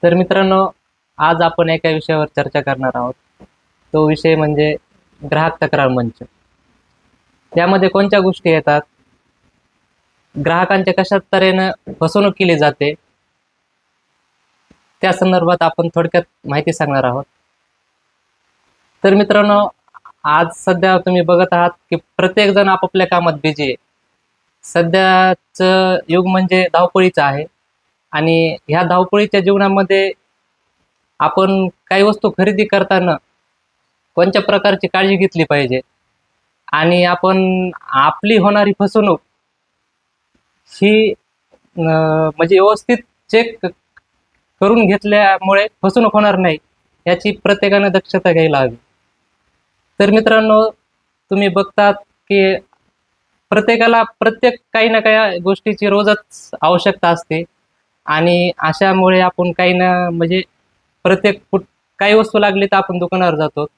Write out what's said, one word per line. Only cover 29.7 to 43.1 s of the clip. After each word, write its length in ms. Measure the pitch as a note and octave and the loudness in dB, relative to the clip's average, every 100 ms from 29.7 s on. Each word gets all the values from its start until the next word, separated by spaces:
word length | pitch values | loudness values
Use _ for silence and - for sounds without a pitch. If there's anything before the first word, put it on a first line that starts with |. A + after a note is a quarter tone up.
| G3 F#3+ G3 G3 - _ _ _ _ _ _ _ _ _ _ | 0 0 0 -2 -6 _ _ _ _ _ _ _ _ _ _
आपण 500 | - - F#3+ G3 F#3 | -2 0 0 0 -2
काही 340 | - _ F#3 | -6 _ 0
वस्तू 280 | G3+ G#3 G#3+ | 0 0 -4
खरेदी 340 | - F#3+ G3 | 0 -2 0
करताना 520 | G#3+ G3+ G3 F#3+ F3+ D#3 _ _ _ _ _ _ _ _ _ | 0 0 0 0 0 -4 _ _ _ _ _ _ _ _ _
कोणत्या 280 | - F#3 G3+ | -2 0 0
प्रकारची 440 | G3 G3+ G3+ F#3+ F3+ | 0 0 0 -2 -2
काळजी 300 | F#3+ G3 G3 | -2 0 0
घेतली 280 | F#3+ E3+ | -2 -2
पाहिजे 360 | D#3+ D3 C3+ B2+ - _ _ _ _ _ _ _ - | -2 0 -2 -6 -8 _ _ _ _ _ _ _ -6
आणि 320 | D3+ D#3+ F3 | -2 0 2
आपण 680 | F3 F3+ F#3+ F#3+ F#3+ F#3 F#3 - | 2 0 0 0 0 -2 -4 -8
आपली 540 | - C3+ C#3+ - G#3 A3 | -6 0 0 0 0 2
होणारी 360 | G3 G#3 G3+ G3 | 2 2 0 0
फसवणूक 420 | G3+ A3+ G#3 E3+ _ _ _ _ _ _ _ _ _ _ _ _ _ _ _ | -2 0 0 -2 _ _ _ _ _ _ _ _ _ _ _ _ _ _ _
ही, 440 | - G3 G#3+ G#3+ - _ _ _ _ _ - | -2 2 4 2 -2 _ _ _ _ _ -6
अं, 520 | D#3+ D#3+ D#3+ D#3 D#3+ D3+ | -2 0 0 0 -2 -2
म्हणजे 240 | E3 F#3+ | 2 4
व्यवस्थित 380 | G3 G#3 - A#3+ - | 4 2 -2 -4 -4